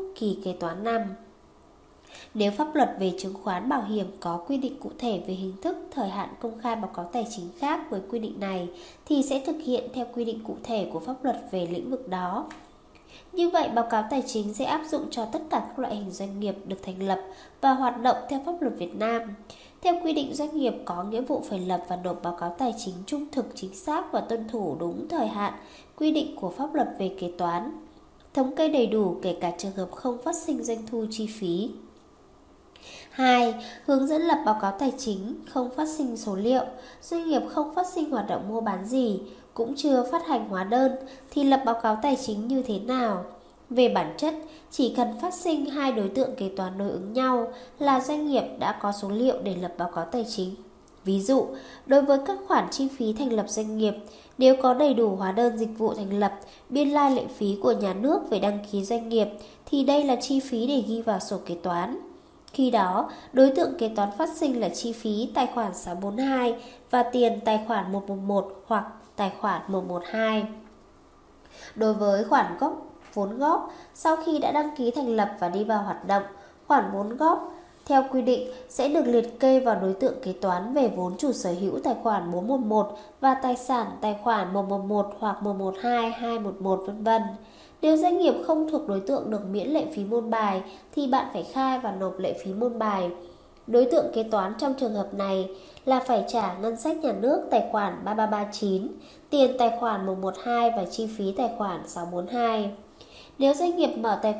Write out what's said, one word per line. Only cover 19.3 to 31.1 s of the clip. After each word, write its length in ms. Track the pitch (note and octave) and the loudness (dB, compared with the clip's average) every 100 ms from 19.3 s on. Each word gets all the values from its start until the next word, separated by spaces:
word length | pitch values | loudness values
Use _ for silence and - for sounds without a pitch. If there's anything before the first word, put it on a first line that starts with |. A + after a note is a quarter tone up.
| G3+ - - - - | -12 -16 -20 -20 -4
Theo 180 | F4+ F4 | 0 2
quy 80 | E4 | 2
định, 220 | D4+ C4+ | 0 -2
doanh 220 | - D4+ D#4 | -4 -4 0
nghiệp 180 | B3 G#3 | 0 -2
có 200 | - F3 | -4 -6
nghĩa 160 | G3 A3 | -4 -4
vụ 220 | C4 C#4 - | -2 -2 -4
phải 100 | G3 | -4
lập 260 | F#3 F3+ - | -2 -2 -2
và 80 | F3+ | -4
nộp 260 | F3+ F3+ | -4 -4
báo 140 | F3 F3 | -4 -4
cáo 140 | F3 - | -6 -2
tài 160 | B3+ A3 | -2 -2
chính 100 | F#3+ F3+ F#3+ | -6 -8 -6
trung 200 | C#4+ D4 | -6 -4
thực, 140 | C4 G#3+ | -4 -4
chính 200 | - F#3+ | -6 -10
xác 380 | - - D#4 - | -6 -2 -2 -2
và 80 | A3 | -4
tuân 280 | G#3 A3+ A3 | -2 -4 -4
thủ 280 | A#3 F3+ D#3+ | -4 -4 -4
đúng 280 | E3+ F#3 - | -4 -6 -4
thời 180 | E4 G#3+ | -2 -2
hạn, 280 | G#3 G3+ - - - - - | -2 -4 -4 -14 -20 -16 -2
quy 140 | D#4 | 2
định 260 | D#4 - - | 2 0 -4
của 140 | F#3 | -8
pháp 240 | G#3 D4 | -4 -2
luật 140 | D4+ A3 - | 0 0 0
về 180 | F#3+ - | -4 -4
kế 120 | F3 F3 | -8 -2
toán. 320 | F3 F3 B3 D#4+ - - - - - | -2 -2 -4 -10 -16 -20 -20 -20 -6
Thống 200 | - B3+ | 0 0
kê 140 | - D#4 | 2 2
đầy 180 | D4 G#3+ | 4 4
đủ, 300 | G#3+ F#3+ E3 | 4 2 0
kể 140 | F#3 E3+ | -4 -2
cả 120 | F3 F3 | -2 -2
trường 180 | G3 F#3+ | -6 -6
hợp 140 | F3+ | -8
không 280 | - B3+ A#3+ | -6 -6 -4
phát 140 | D#4+ E4+ | -2 -2
sinh 280 | - B3+ | -2 -2
doanh 220 | A#3 A3 A3 | -2 -6 -4
thu, 160 | A#3 A3 | -4 -4